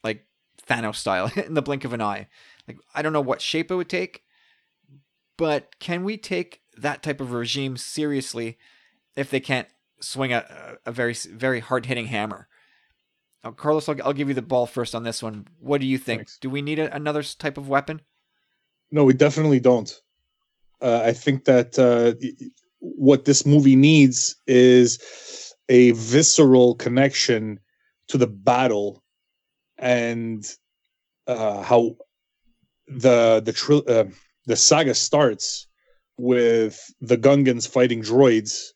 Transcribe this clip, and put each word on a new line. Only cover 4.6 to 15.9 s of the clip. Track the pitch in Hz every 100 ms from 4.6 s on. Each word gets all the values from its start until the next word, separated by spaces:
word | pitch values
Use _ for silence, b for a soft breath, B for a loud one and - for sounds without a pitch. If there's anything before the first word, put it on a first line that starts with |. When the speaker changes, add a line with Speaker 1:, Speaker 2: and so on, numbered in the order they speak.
| _ _ _ 139 _ _ _ -
Speaker 1:
but | 160 147 _ _
can | - 175
we | 190 214
take | - 180 175 - _ _
that | 139 -
type | 156 143
of | 131
regime | 123 117 143 135 127
seriously | - - 151 139 131 117 117 117 _ _ _ _ _ -
if | 135
they | 135
can't | 135 127 - _ _ _
swing | - 131 135
a, | 120 - 73 78 - -
a |
very, | 120 120
very | 117 - 104 131 123
hard-hitting | 117 127 120 123 113
hammer? | 113 107 98 _ _ _ _ _ _ _ _ _ _
Now, | 117
Carlos, | 117 147 156 147
I'll, | 139 131
I'll |
give | 143 139
you |
the | 131
ball | 110 127 120
first | - 117 117
on |
this | 117 113
one. | 113 107 98 _
What | 127 143
do |
you | 131